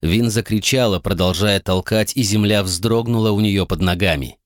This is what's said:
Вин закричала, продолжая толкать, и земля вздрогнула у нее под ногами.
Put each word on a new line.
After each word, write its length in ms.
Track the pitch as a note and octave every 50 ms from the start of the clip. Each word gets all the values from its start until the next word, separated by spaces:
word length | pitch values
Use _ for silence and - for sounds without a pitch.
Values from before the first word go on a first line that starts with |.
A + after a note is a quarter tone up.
Вин 300 | - D#2+ E2+ A2 A#2+ A#2
закричала, 680 | G#2 A2+ G#2+ - - G#2+ F#2+ - - C3 B2 A2+ G2 F2
продолжая 600 | - - F#2+ E2 F2+ F#2 F#2 F2 G2+ G#2+ G2+ G2
толкать, 560 | - - F#2 F#2 F#2 - A2 A2 G#2+ G#2 -
и 60 | - B2
земля 400 | G2+ G#2 G#2+ G#2 G#2 G#2+ G#2 G2
вздрогнула 680 | F#2 F2+ E2+ F#2+ A2+ A2+ A#2 A#2 A#2 A#2+ A2+ A2 A2
у 100 | G#2 G2+
нее 260 | G#2+ G#2+ G2 G2 F#2
под 140 | - F#2+ E2
ногами. 580 | F2 F#2 F2 F2 G2 F#2+ E2 C#2+ C2+ B1 - _ _